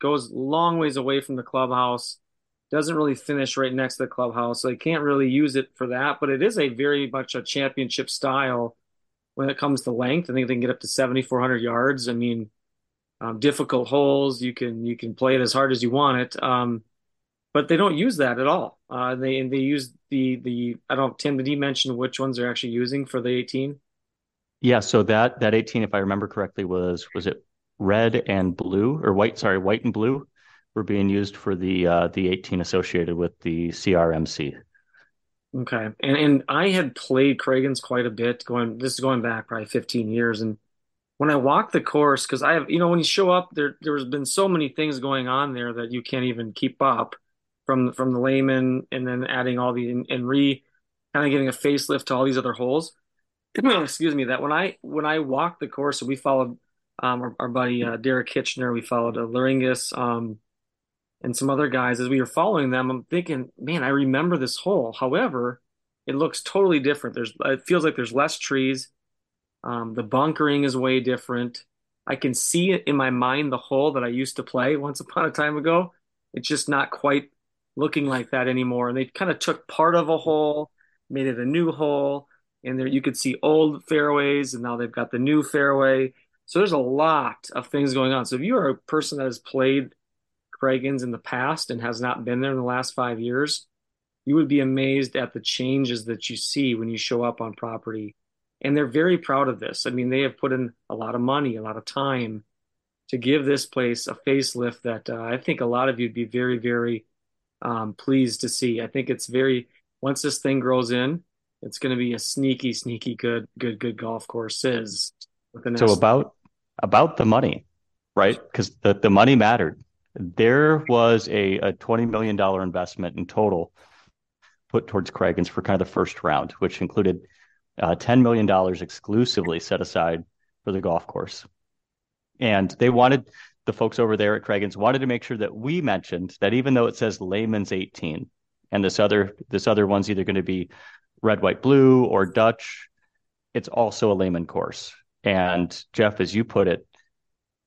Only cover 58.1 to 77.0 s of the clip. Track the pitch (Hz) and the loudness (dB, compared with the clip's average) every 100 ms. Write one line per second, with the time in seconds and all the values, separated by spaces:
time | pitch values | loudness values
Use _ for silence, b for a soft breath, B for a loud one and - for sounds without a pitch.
58.1 | 127 120 135 120 - 123 117 113 120 117 | 0 -2 -4 -4 -4 -4 -4 -2 -2 0
59.1 | 117 113 123 131 135 127 123 - - 120 | -2 -4 0 2 2 0 -2 -4 -4 -2
60.1 | 117 113 107 _ _ _ _ _ _ _ | -2 -4 -10 _ _ _ _ _ _ _
61.1 | _ 131 117 135 135 147 127 123 120 123 | _ -6 -2 0 0 0 0 0 -2 0
62.1 | 135 123 - 190 180 131 127 127 127 - | 0 0 0 2 2 0 0 -2 -4 -4
63.1 | 175 175 139 123 - 127 165 131 139 135 | -4 -2 -6 -8 -10 -6 -2 0 2 2
64.1 | 131 175 170 127 - 180 196 117 - 131 | 2 2 0 -2 -4 0 0 0 -4 -2
65.1 | 165 254 131 123 123 _ _ _ _ - | 0 0 -2 -4 -6 _ _ _ _ -6
66.1 | 135 160 - - 190 196 156 131 147 120 | -2 -2 -2 -4 2 4 4 2 -2 -6
67.1 | 123 113 - 143 135 - 180 156 139 117 | -8 -8 -4 -2 -2 0 2 2 -2 -2
68.1 | 123 151 - - 135 131 131 - _ _ | 0 0 -2 -4 0 0 -2 -8 _ _
69.1 | _ _ _ _ _ - 120 113 110 107 | _ _ _ _ _ -10 -8 -6 -8 0
70.1 | 123 151 151 151 143 143 127 131 131 123 | 2 2 2 0 2 0 0 2 2 0
71.1 | 123 - 123 120 - - _ _ _ - | -4 -4 -4 -4 -8 -20 _ _ _ -8
72.1 | 135 139 120 - 170 185 180 - 143 131 | -2 -2 -2 0 2 2 0 0 0 0
73.1 | 123 127 135 147 123 - 135 151 139 120 | 0 0 0 -2 -4 -2 0 2 0 -2
74.1 | 120 131 - 123 127 127 147 143 131 - | -4 -6 -8 -6 -2 0 0 -4 -10 -8
75.1 | - 160 156 151 151 156 170 180 _ _ | -2 -2 0 -2 -2 2 2 0 _ _
76.1 | _ _ 123 - 147 - 143 135 - | _ _ -10 -4 -2 0 -2 -2 -2